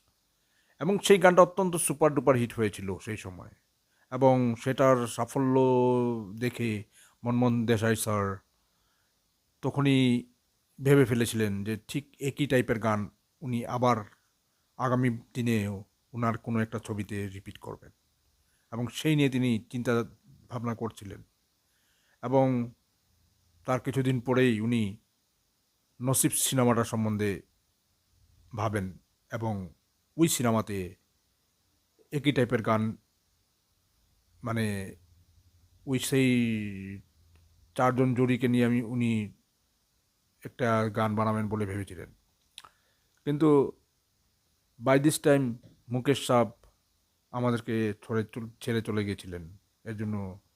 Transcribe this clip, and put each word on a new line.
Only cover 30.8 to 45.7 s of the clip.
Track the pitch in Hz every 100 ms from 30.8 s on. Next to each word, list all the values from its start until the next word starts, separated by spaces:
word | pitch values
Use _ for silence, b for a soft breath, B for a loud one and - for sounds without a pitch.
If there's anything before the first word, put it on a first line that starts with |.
| 90 - _ _ _ _ _ _ _ _ _ _ _
একই | 147 143
টাইপের | 135 117 123
গান, | 110 110 110 - _ _ _ _ _ _ _ _ _ _ _ _ _ _
মানে | 117 113 110 101 95 - _ _ _ _ _ _ _ _ -
ওই | 131
সেই | - 135 131 123 117 110 104 98 95 98 - _ _ _ _ _ _
চারজন | - 127 127 131
জুরিকে | 120 127 123 123
নিয়ে | 123
আমি, | 120 120
উনি | 110 123 117 110 101 - _ _ _ _ _ _ _ _ _ _
একটা | - - 123 113 110
গান | 104 110 107
বানাবেন | 110 110 107
বলে | 107 101
ভেবেছিলেন। | 101 95 85 - _ _ _ _ - - b b b b b
কিন্তু | 147 147 156 143 123 - _ _ _ _ _ _ _ _ _ -
by | 120 139
this | 151 -
time | 156 139 131 117 -